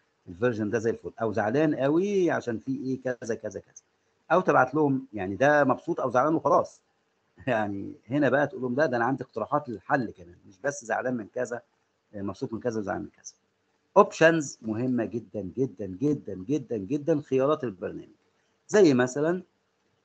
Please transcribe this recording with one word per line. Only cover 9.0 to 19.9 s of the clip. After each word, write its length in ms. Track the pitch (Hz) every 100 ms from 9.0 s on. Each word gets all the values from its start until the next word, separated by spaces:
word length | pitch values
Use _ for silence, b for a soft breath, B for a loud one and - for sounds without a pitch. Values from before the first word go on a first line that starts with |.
| 117
عندي 180 | 135
اقتراحات 460 | - - 104 147 143
للحل 420 | 104 - 143 104
كمان، 240 | 87 85 87 101
مش 120 | -
بس 220 | 139 139 110
زعلان 280 | 104 120 123
من 100 | 101
كذا، 340 | 123 120 117 - _ _ _ _ 104
آه، 60 |
مبسوط 320 | 101 98 135
من 60 | 110
كذا 200 | 123 110
وزعلان 220 | 98 92
من 80 | -
كذا". 240 | - - - _ _ _ _ _ 185
اوبشنز 640 | 202 - 160 165 139 -
مهمه 440 | 113 110 127 120 107
جدًا، 360 | 113 - 110 92 110
جدًا، 280 | 135 98 98
جدًا، 500 | 92 143 135 101 92
جدًا، 420 | 95 147 117 113
جدًا، 440 | 95 147 147 151
خيارات 420 | 147 131 135 151
البرنامج. 440 | 120 90 95 80 - _ _ _ _ _ _
زي 260 | 208 175
مثلًا، 500 | 123 123 143 156 185 - _ _ _ _